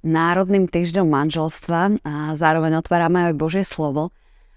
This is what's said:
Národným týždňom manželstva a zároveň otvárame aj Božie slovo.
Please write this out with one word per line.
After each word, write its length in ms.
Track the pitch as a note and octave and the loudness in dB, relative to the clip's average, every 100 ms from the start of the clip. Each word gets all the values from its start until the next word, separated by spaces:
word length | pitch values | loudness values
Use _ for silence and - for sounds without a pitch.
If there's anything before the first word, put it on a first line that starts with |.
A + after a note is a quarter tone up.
Národným 640 | D#3+ D#3+ E3 F3 F#3+ G3 F3+ | 0 0 2 0 2 2 2
týždňom 400 | F3 F3 F3 E3+ | 0 -2 0 2
manželstva 960 | C#3+ D3+ E3 D#3 - - E3+ G3 G#3 | 2 0 -2 -4 -6 -4 -2 0 0
a 320 | D#3 D3 D3+ | -4 -8 -6
zároveň 480 | D3+ D#3+ D#3+ D#3+ D#3+ | 0 2 2 2 0
otvárame 480 | - F3 E3 F3+ F3 | 0 0 2 2 2
aj 80 | D3+ | 0
Božie 240 | D#3 F#3 | -2 -2
slovo. 480 | F#3+ - D#3 C#3 E3+ _ _ _ _ | -4 -4 -2 -2 -4 _ _ _ _